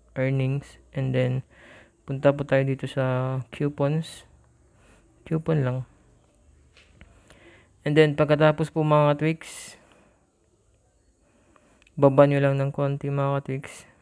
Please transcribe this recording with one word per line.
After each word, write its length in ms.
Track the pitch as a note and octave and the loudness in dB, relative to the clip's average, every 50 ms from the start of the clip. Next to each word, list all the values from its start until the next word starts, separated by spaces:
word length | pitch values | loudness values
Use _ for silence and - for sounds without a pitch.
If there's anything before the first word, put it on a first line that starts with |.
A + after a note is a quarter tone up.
| _ _ - C3 | _ _ -6 -4
Earnings. 580 | C3 C3+ C3+ C3+ C3 C3 C3+ C#3 - - - - _ _ | -2 -2 -2 -2 -2 -2 -4 -6 -8 -10 -18 -20 _ _
And 240 | - D3 C3+ C3 B2+ | -8 -6 -4 -2 -2
then, 320 | B2 B2+ B2 B2+ C3 - _ _ - - - - - - _ _ _ _ | 0 0 -2 -2 -4 -8 _ _ -20 -20 -20 -20 -20 -20 _ _ _ _
punta 320 | - C3+ C3+ C#3 C#3+ C#3 | -10 -4 0 2 2 2
po 80 | D3 C#3 | 0 0
tayo 220 | - C3+ C3+ C3+ C3+ | 0 0 0 0 0
dito 220 | C3+ C3+ - C3 | -2 -4 -6 -6
sa 480 | - C3+ C3 C3 B2+ B2+ C3 C3 C3 C3 B2 - - | -4 -2 -2 -2 -2 -2 -4 -4 -6 -6 -8 -10 -8
coupons. 720 | - D3 D3 D3 - C#3+ C#3 D3+ D#3+ D#3+ - - - - _ _ _ _ _ _ _ _ _ _ _ _ _ _ _ _ _ _ _ - | -6 -4 -4 -2 -2 -2 -2 -2 -2 -4 -8 -12 -20 -20 _ _ _ _ _ _ _ _ _ _ _ _ _ _ _ _ _ _ _ -10
Coupon 400 | - D#3+ D#3+ D#3+ - D#3+ D3+ C3 | -6 -6 -4 -2 -2 -2 -2 -2
lang. 140 | B2+ B2+ C3 B2 - _ _ _ _ _ _ _ _ _ _ _ _ _ _ _ _ _ _ _ _ _ - - - _ _ _ _ - _ - - - _ _ _ _ _ - D3+ | -2 -4 -6 -8 -12 _ _ _ _ _ _ _ _ _ _ _ _ _ _ _ _ _ _ _ _ _ -20 -20 -20 _ _ _ _ -20 _ -20 -20 -20 _ _ _ _ _ -4 2
And 80 | D3 | 4
then, 240 | D#3 D#3 D3+ C#3+ - | 4 4 4 4 0
pagkatapos 540 | - C#3+ D3+ D3 D#3 D3+ D3+ D3+ D#3+ - - | 0 2 2 4 4 4 2 2 -2 -4 -2
po, 100 | D#3+ D#3 | -2 0
mga 320 | D3+ D3+ D3+ D3 D3 D3 | 2 2 4 4 2 2
Twix, 580 | D3 D3+ D#3+ E3 - - - - - - - - - _ _ _ _ _ _ _ _ _ _ _ _ _ _ _ _ _ _ _ _ _ _ _ _ _ _ _ _ _ _ _ _ _ _ _ _ _ _ _ _ _ _ _ | 0 -2 -4 -4 -6 -8 -16 -18 -18 -18 -20 -20 -20 _ _ _ _ _ _ _ _ _ _ _ _ _ _ _ _ _ _ _ _ _ _ _ _ _ _ _ _ _ _ _ _ _ _ _ _ _ _ _ _ _ _ _
baba 320 | - C#3+ C#3 C3+ C#3 C#3+ C#3+ | 2 4 6 8 8 6 6
nyo 160 | C#3+ C#3 C#3 | 6 2 2
lang 160 | C#3 C#3 C#3 | 2 0 0
ng 160 | C3+ C#3 C#3+ | -2 -4 -4
konti, 320 | - C#3+ C#3 C#3 C#3 - C#3+ | -4 -4 -4 -4 -4 -6 -6
mga 400 | C#3 C#3+ C#3 C#3 C#3 C#3 C#3 - | -4 -2 -2 -2 -2 -4 -4 -6
Twix. 400 | C3 C3+ - - - - - - _ _ | -8 -10 -10 -14 -18 -20 -20 -20 _ _